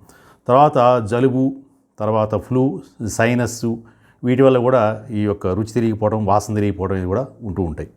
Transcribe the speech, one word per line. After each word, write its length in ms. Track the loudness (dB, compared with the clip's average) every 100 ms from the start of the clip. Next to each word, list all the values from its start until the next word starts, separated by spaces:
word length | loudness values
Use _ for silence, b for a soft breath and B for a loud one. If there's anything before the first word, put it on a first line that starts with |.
| b b b b 2
తర్వాత 580 | 4 6 4 4 4 0
జలుబు, 500 | 0 0 2 -2 -4 -18 _ _ -8
తర్వాత 340 | -2 0 0
ఫ్లూ, 460 | -2 -2 -2 0 -4 -14 _ -10
సైనస్, 580 | -2 0 0 -2 -4 -6 -6 b b b b
వీటి 180 | -2 4
వల్ల 160 | 6 6
కూడా 460 | 2 2 2 -2 -8
ఈ 100 | -4
యొక్క 260 | -2 -2 -2
రుచి 260 | -2 -2
తెలియకపోవడం, 540 | -2 -2 0 -2 -2 0
వాసన 280 | 0 0
తెలియకపోవడం, 420 | -2 -2 -2 -4 -4
ఇది 100 | -2
కూడా 200 | -4 -4 -10
ఉంటూ 200 | -10 -6
ఉంటాయి. 260 | -6 -6 -12